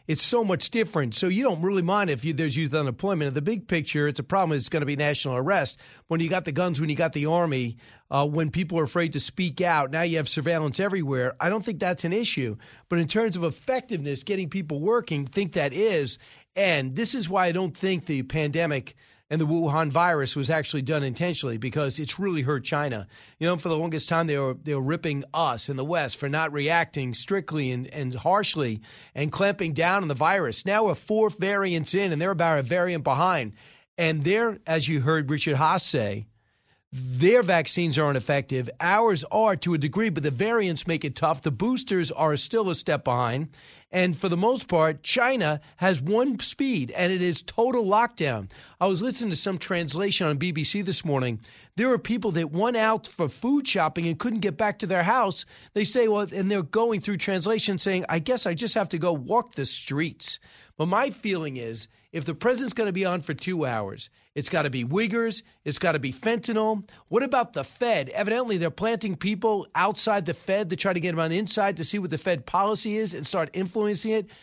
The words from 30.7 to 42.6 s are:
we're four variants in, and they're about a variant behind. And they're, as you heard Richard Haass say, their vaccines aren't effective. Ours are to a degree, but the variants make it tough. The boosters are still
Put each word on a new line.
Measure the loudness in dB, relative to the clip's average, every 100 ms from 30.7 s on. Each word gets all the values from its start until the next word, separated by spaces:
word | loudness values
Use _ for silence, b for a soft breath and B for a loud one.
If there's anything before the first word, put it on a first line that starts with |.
| 2 2
we're |
four | 0 -2 2 2
variants | 2 0 0 0 0 0 0
in, | 0
and | 0
they're | 0
about | 2 2 2
a |
variant | 2 0 0 0
behind. | 0 2 2 2 -2 b b b b -2
And | 0 2
they're, | 2 2 2 -2 -2
as | 0 0
you | 0
heard | 2 2 2
Richard | 0 0 2
Haass | 4 2
say, | 0 -2 -2 -4 -10 _ _ _ _ _ _
their | -10 -6 2 6 6
vaccines | 6 2 2 0 0 2
aren't | 2 2
effective. | 0 0 0 -4 -4 -2
Ours | 2 4 4 2 0
are | 2 2 2
to | 0
a | 0
degree, | 0 0 0
but | 0
the | -2
variants | 0 0 2 0 -2 -2
make | -2
it | -2 0
tough. | 0 0
The | -2
boosters | 0 0 0 0 0 0
are | 0 2 0
still | 0 0